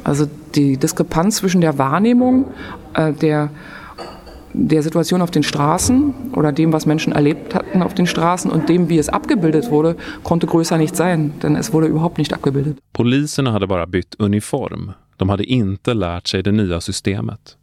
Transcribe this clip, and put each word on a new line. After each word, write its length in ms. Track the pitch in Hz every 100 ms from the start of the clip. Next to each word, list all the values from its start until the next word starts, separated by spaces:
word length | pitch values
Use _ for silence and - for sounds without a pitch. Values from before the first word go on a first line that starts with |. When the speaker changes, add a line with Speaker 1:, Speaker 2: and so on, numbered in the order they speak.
Speaker 1:
Also 240 | - 143 147 - - -
die 220 | 143 135
Diskrepanz 600 | 160 - 175 160 180 214
zwischen 240 | 190 185
der 160 | 170 139
Wahrnehmung, 680 | 135 160 220 247 254 262 269 - - - -
äh, 180 | - 156
der, 380 | 143 160 151 147 147 - - - - - - - - -
der 300 | - 147 156
Situation 380 | 151 170 160 180
auf 100 | 175
den 100 | 160
Straßen 720 | 147 151 147 175 - 254 294 254 - -
oder 160 | 151
dem, 200 | 147 160
was 140 | 156 156
Menschen 280 | 151 -
erlebt 420 | 156 147 165 - -
hatten 260 | - 185
auf 140 | 180 190
den 100 | 175
Straßen 460 | - 165 180 -
und 180 | 160 151
dem, 180 | 175 170
wie 120 | 170
es 100 | 147
abgebildet 600 | 202 - 285 165 156 -
wurde, 240 | 151 160 170 - -
konnte 220 | - 170 170
größer 320 | 165 165 165
nicht 180 | 156 -
sein, 380 | 170 170 147 151
denn 140 | - 147
es 180 | -
wurde 140 | 156 160
überhaupt 320 | 156 170 170
nicht 140 | 151
abgebildet. 440 | - - 139 143 143 _
Speaker 2:
Poliserna 580 | - 120 131 147 - 135
hade 160 | 107 95
bara 180 | 95 85
bytt 340 | 92 90 -
uniform. 760 | 104 104 - 139 110 82 92 95 _ _
De 120 | 95
hade 140 | 101
inte 500 | 98 127 101 98 -
lärt 340 | 117 90 85 -
sig 160 | 95
det 80 | 95
nya 300 | 107 101 85
systemet. 760 | - 98 - 98 117 - - _